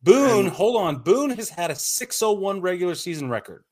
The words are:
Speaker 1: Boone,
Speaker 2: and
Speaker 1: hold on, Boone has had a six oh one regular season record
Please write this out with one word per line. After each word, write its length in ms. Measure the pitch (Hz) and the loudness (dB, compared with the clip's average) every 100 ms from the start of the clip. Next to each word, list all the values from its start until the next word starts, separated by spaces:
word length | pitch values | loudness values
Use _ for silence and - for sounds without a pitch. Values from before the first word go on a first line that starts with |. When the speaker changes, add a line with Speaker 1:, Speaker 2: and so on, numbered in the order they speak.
Speaker 1:
Boone, 440 | 123 247 277 220 196 | 6 6 6 4 2
Speaker 2:
and 40 | |
Speaker 1:
hold 280 | - 214 233 | 0 0 2
on, 180 | 175 143 | -2 -2
Boone 280 | 117 240 285 | 2 2 2
has 180 | 247 220 | -4 -8
had 220 | 156 170 | -6 -6
a 40 | 151 | -4
six 460 | - - 247 - | -6 -6 -6 -2
oh 100 | 220 | 0
one 280 | 208 196 196 | 0 -2 -2
regular 340 | 180 180 180 165 | -4 -2 -2 -4
season 340 | 180 160 135 | -8 -6 -4
record 340 | 117 - 80 _ | -6 -8 -20 _